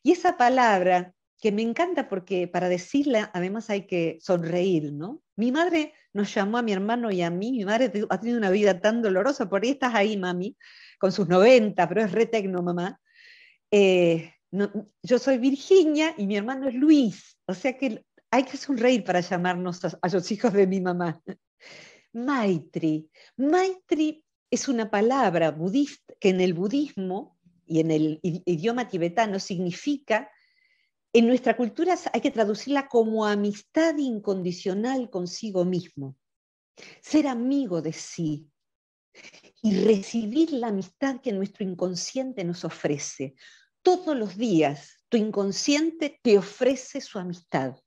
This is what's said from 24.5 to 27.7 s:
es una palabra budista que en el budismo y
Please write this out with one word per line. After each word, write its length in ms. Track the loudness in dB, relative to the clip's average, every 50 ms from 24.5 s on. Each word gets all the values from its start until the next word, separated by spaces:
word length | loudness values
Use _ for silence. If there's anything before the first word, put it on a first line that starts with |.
es 160 | -4 -4 -2
una 240 | -2 -2 -2 -2 0
palabra 580 | 0 2 2 2 4 4 2 2 2 2 2 0
budista 640 | 0 -2 -4 0 0 0 -2 -2 -6 _ _ -20 -14 _
que 100 | 0 2
en 100 | 2 4
el 140 | 2 2 2
budismo 840 | -2 -2 -2 -2 -2 -4 -4 -6 -8 -6 -6 -6 -8 -10 -14 _ _ _ _ _ _ _
y 140 | -2